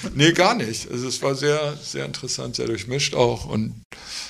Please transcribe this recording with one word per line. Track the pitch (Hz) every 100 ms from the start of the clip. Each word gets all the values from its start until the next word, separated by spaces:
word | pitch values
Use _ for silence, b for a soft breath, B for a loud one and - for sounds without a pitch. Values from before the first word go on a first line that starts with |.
Da. | -
Nee, | 127 156
gar | 170 185
nicht. | 240 117 110 -
Also | 120 127
es | 120
war | 139
sehr, | 131 147 147 147 151
sehr | - 139 139
interessant, | - 127 - 127 123
sehr | 120
durchmischt | 113 98 135 143 -
auch | 120 117 -
und | 107 113 117 - B B B